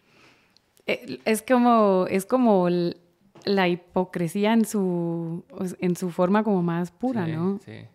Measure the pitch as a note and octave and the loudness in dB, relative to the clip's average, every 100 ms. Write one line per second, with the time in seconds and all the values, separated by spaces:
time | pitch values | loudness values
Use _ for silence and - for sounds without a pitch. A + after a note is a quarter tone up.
0 | _ _ _ _ _ _ _ _ - F3+ | _ _ _ _ _ _ _ _ -8 -8
1 | A#3+ - - A3 - B3+ A#3+ A#3 G#3 F#3 | -8 -6 -2 -2 2 2 4 4 4 2
2 | F#3 G3 F#3 B3+ A#3+ G3 F3 F3 E3+ - | 0 -2 -2 2 4 4 2 0 -2 -6
3 | _ _ _ - - G3 F3+ F3 - F#3 | _ _ _ -10 -2 2 2 0 -4 -4
4 | F#3 F3+ E3+ G3+ G#3 A3+ G#3+ G#3 F#3 F3 | -4 -4 -4 0 2 2 2 0 -2 -2
5 | E3+ E3+ E3 E3+ - - F#3 F#3 F3+ F3 | -2 -4 -6 -10 -12 -10 -10 -4 -2 -2
6 | F#3 E3 F3+ G#3 A3 F#3+ E3+ E3+ F3 - | -4 0 2 2 2 0 0 -2 -6 -6
7 | B3+ A#3+ E3 D#3+ F3+ G3 - A2 A2+ | -4 -2 -4 -2 -4 -4 -10 -18 -18